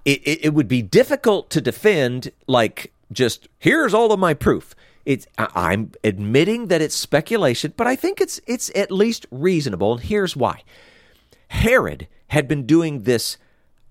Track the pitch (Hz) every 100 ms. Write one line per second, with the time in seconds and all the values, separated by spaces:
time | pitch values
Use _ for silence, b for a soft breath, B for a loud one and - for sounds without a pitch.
0 | 139 139 147 160 151 151 113 127 101 208
1 | 262 285 233 190 - 160 127 - 214 165
2 | 123 127 127 - - 123 107 - - _
3 | - 120 120 - _ _ - 311 254 214
4 | 226 196 180 143 190 95 - - b b
5 | - 135 - - 110 90 85 101 110 -
6 | 107 98 104 131 175 233 208 165 151 -
7 | - 147 - 226 143 113 156 - 240 269
8 | 349 403 392 - - 240 - 190 202 190
9 | 226 226 - 127 175 170 135 90 101 120
10 | 120 208 185 139 110 - - b b b
11 | b b b b b - 226 254 98 73
12 | - _ - 151 131 147 120 165 160 139
13 | 104 117 - - _ _ _ _ -